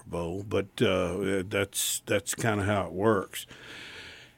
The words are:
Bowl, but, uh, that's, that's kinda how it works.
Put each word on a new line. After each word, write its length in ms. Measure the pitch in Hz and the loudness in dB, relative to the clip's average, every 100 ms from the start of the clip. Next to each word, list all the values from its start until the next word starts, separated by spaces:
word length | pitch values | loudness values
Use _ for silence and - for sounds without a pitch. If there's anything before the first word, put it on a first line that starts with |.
| - | -8
Bowl, 380 | 85 85 92 104 | -4 -4 -4 0
but, 340 | 98 98 - | 0 0 2
uh, 640 | 110 92 92 92 98 98 92 | 2 4 2 0 0 0 0
that's, 520 | 104 98 - - - - | 0 0 0 -2 -4 0
that's 280 | 107 - | 0 0
kinda 300 | - 120 104 | 0 2 2
how 220 | 98 104 87 | 2 2 0
it 80 | |
works. 520 | 87 107 104 - - - - - - - - - - - | 2 4 4 2 -8 -14 -18 -16 -16 -16 -16 -16 -18 -20